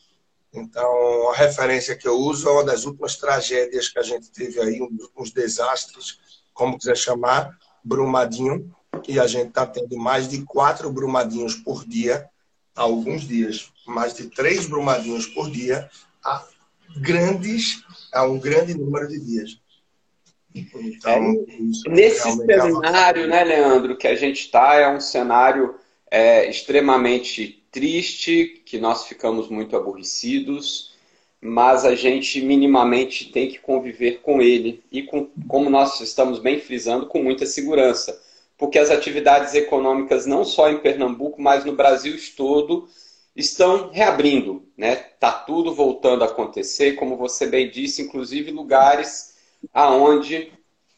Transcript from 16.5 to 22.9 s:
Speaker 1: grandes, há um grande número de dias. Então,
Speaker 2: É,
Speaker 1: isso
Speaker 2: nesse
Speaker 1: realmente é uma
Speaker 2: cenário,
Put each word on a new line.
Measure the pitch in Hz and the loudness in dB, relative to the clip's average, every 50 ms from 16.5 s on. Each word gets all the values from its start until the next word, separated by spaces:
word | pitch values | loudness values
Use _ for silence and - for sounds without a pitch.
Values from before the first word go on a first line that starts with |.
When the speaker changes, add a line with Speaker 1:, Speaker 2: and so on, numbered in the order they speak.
| _ _ _ _ _ _ _ _ 165 147 | _ _ _ _ _ _ _ _ -12 -8
Speaker 1:
grandes, | 135 147 170 170 175 185 196 185 180 214 226 233 226 - - - - _ - - - - - | -4 -2 0 2 2 0 0 -2 -4 -6 -4 -4 -4 -4 -6 -8 -12 _ -20 -20 -14 -6 -2
há | 127 131 | 0 0
um | 131 135 135 | 0 0 -2
grande | 131 143 151 160 175 175 170 | -2 0 2 2 2 0 -2
número | 151 143 143 143 143 147 147 | -6 -6 -4 -4 -4 -6 -6
de | 151 143 | -8 -10
dias. | - 117 117 113 104 - - _ _ _ _ _ _ _ _ _ _ _ _ _ _ _ _ _ _ _ - | -10 -8 -6 -6 -8 -8 -14 _ _ _ _ _ _ _ _ _ _ _ _ _ _ _ _ _ _ _ -16
Então, | - - - - 120 113 113 - - - - 117 - - 208 220 220 208 - | -16 -16 -16 -16 -14 -14 -14 -12 -8 -4 -2 0 0 2 0 0 0 -2 -6
Speaker 2:
É, | - - | -10 -8
Speaker 1:
isso | 113 113 113 - - 156 | -6 -4 -4 -6 -4 0
Speaker 2:
nesse | 165 170 208 226 220 - - | 4 6 6 6 6 2 -2
Speaker 1:
realmente | 233 113 233 - 226 | -2 -4 -2 2 4
é | 214 190 - | 4 4 4
uma | 170 165 156 156 | 4 2 0 0
Speaker 2:
cenário, | 160 | 2